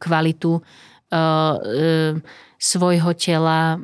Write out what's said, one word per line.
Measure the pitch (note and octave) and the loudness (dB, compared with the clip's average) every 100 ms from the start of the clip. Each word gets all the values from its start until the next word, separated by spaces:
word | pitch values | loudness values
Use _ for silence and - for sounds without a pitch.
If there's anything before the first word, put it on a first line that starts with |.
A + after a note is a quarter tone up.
kvalitu, | E3 E3 D#3+ D#3+ E3+ E3 | -2 0 0 0 -2 -2
e, | - - - - _ | -4 -20 -20 -20 _
e, | E3 D#3+ D#3 D#3 D3+ - B2 D#3+ D#3+ D#3 D#3 - - - _ | -2 0 2 0 -2 -4 -2 0 2 0 -4 -8 -20 -20 _
svojho | - F#3 F3+ F3 E3+ | -4 0 2 2 0
tela, | E3+ - D#3+ D#3+ D#3+ D#3+ | -2 0 0 2 2 0
e, | D#3+ | -2